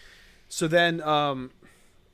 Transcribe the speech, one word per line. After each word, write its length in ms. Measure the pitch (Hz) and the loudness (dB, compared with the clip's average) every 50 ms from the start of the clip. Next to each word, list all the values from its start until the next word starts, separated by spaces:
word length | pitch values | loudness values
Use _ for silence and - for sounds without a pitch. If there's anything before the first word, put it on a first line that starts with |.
| - - - - - - - - _ - | -20 -20 -20 -20 -20 -20 -20 -20 _ -14
So 180 | - - 175 160 | -8 -4 -2 2
then, 340 | 160 175 170 170 165 165 | 2 4 4 2 0 -2
um, 500 | 156 151 151 147 147 143 139 131 127 131 - _ - - - _ _ _ _ _ _ _ | -2 0 0 0 0 0 -4 -6 -8 -14 -16 _ -20 -20 -20 _ _ _ _ _ _ _